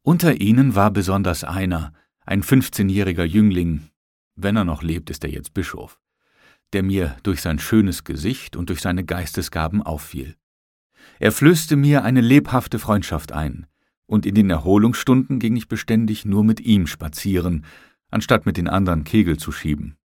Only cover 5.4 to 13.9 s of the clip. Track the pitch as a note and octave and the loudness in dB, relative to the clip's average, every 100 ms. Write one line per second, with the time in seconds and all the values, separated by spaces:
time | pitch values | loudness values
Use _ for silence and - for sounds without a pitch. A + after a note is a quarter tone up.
5.4 | - - F2 - - _ _ _ _ _ | -8 -8 -8 -10 -18 _ _ _ _ _
6.4 | _ _ _ G2 F#2+ G2 D#2+ C#2 G2+ F2 | _ _ _ -4 -2 -2 -2 -4 -6 -4
7.4 | F2 D2+ - A2 G2 F2+ - D2 F2 C3+ | -4 -6 0 2 2 -2 -10 -6 -6 -6
8.4 | - - F2 E2+ F#2+ F2+ F2 F2 E2+ - | -10 -10 -8 -6 -4 -4 -4 -6 -6 -8
9.4 | - E2 D#2+ G2+ D#2+ D#2 - C#2+ C2+ - | -8 -6 -4 -4 -4 -8 -10 -12 -12 -16
10.4 | _ _ _ _ _ _ _ _ G#2 - | _ _ _ _ _ _ _ _ -2 4
11.4 | C#3+ E3+ - C#3+ C#3+ C#3+ A2 B2+ A#2 C#3+ | 4 4 2 2 4 4 4 2 6 4
12.4 | - C3 - G#2+ - G#2 - D#2+ - D2+ | 4 -4 -4 -8 -2 -2 -2 -8 -6 -6
13.4 | D2+ D2 D2+ _ _ | -6 -8 -16 _ _